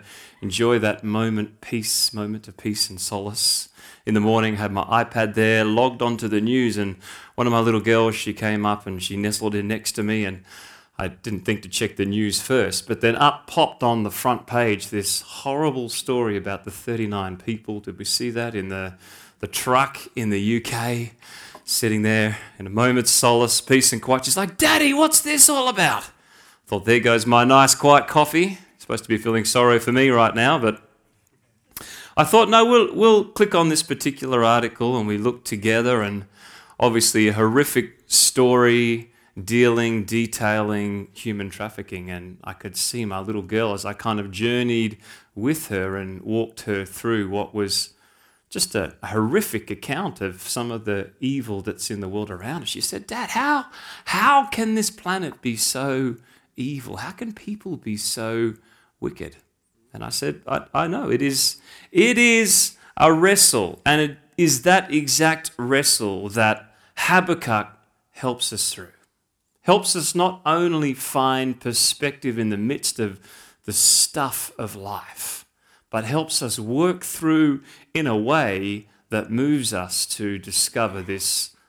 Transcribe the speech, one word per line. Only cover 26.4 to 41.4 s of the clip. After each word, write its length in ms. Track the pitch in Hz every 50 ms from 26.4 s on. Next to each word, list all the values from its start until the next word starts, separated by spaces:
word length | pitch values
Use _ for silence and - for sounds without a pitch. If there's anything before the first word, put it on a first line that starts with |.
| _ _ _ _ _
Thought, 180 | - 110 98 95
"There 160 | 110 117 120
goes 260 | 110 117 117 113 110
my 180 | 123 123 120 120
nice, 300 | 127 135 135 135 131 -
quiet 320 | - - 143 143 143 143
coffee." 520 | - - 156 151 147 - 165 180 196 190 - - _ _ _
Supposed 260 | - - 113 110 -
to 40 | -
be 80 | 113
feeling 280 | 104 - 117 113 113 104
sorry 340 | - - 123 120 120 120 113
for 140 | - 123 120
me 180 | 131 135 135
right 240 | 123 117 113 107 -
now, 240 | 113 117 135 160 147
but 240 | 117 110 107 - _ _ _ _ _ _ _ _ _ _ _ _ _ _ _ _ _ _ - - - - - - - - -
I 80 | - 156
thought, 240 | 160 214 226 220 196
"No, 160 | 220 226 226
we'll, 300 | 233 240 240 214 - -
we'll 300 | 180 214 226 214 208 -
click 300 | - - - 208 202 202
on 160 | 175 165 160
this 120 | 156 156 -
particular 600 | - 139 131 - 143 135 - 135 131 131 120 117
article," 540 | 113 117 120 117 113 - - 117 120 127 120
and 100 | 107 104
we 100 | 104 104
looked 280 | 104 123 120 120 -
together, 560 | - 117 104 98 110 110 113 117 123 123 113 104
and 240 | 101 104 101 95 - _ _ - - - - - - - -
obviously 500 | 120 123 113 117 113 - - 110 107 104
a 40 | 104
horrific 680 | 110 110 110 113 139 143 - - 131 110 - - _ _
story 1040 | - - - - - - 135 127 123 123 123 123 120 120 120 117 117 117 113 113 - _ _ _ _ - 98 95
dealing, 640 | 95 113 120 123 120 117 117 117 117 113 110 98
detailing 1040 | 87 113 117 117 110 - - 117 107 107 107 107 104 104 104 104 104 101 101 98 - _
human 380 | - - 117 104 101